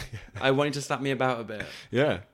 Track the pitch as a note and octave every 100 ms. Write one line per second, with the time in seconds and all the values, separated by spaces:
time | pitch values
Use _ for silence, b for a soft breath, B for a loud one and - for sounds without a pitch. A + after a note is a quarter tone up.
0 | - G#2 - - C3 C3+ D3 C#3+ C3+ C3+
1 | C#3 B2+ C3 A#2 A2 G#2 - B B A#2
2 | D3 F#2 -